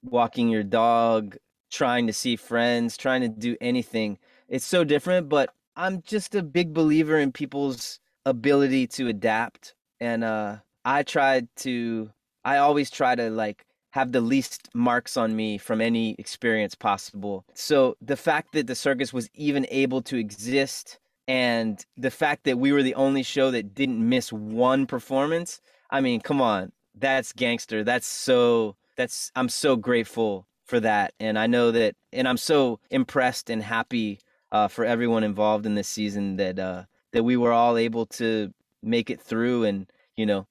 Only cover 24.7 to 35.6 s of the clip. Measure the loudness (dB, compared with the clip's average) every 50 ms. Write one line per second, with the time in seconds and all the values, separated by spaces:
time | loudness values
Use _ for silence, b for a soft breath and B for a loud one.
24.7 | 4 2 0 -2 -4 -8 -6 -4 -2 0 0 0 0 -4 -4 -6 -14 -18 b b
25.7 | b b b b -2 0 0 0 0 -2 -2 -2 0 2 2 2 2 0 -2 -6
26.7 | -12 _ _ _ _ -4 -2 0 0 0 -2 -4 -6 -2 -2 -2 0 -2 -4 -6
27.7 | -4 -2 0 0 0 0 -2 -6 -10 -8 0 2 4 6 6 6 4 4 2 0
28.7 | -4 _ _ _ _ -6 -6 -4 -4 -10 -12 -8 _ -4 -2 -2 -2 0 2 2
29.7 | 2 2 2 0 0 0 0 -2 -2 -2 0 0 -2 -4 -8 _ _ _ _ _
30.7 | -2 0 2 2 2 2 2 0 -4 _ -4 -2 0 0 2 2 4 4 4 4
31.7 | 4 4 2 2 0 _ _ _ -4 -2 0 0 0 -2 0 2 4 4 4 2
32.7 | 0 -4 _ _ -2 -2 -2 0 0 0 0 2 0 -2 -8 -6 -6 -6 -4 -2
33.7 | -2 -2 -2 _ -2 -2 -2 -2 -4 -8 _ _ _ _ _ _ 0 2 2 2
34.7 | 0 -2 0 0 0 0 2 2 2 2 0 -2 0 0 2 2 2 2